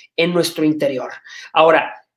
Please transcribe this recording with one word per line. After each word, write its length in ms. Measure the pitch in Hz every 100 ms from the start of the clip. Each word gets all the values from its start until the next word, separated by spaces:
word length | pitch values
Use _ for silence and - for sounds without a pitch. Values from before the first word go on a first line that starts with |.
| _ -
en 160 | 170
nuestro 300 | 175 160 - 156
interior. 460 | 151 143 127 120 - - - -
Ahora, 400 | 156 160 151 - - _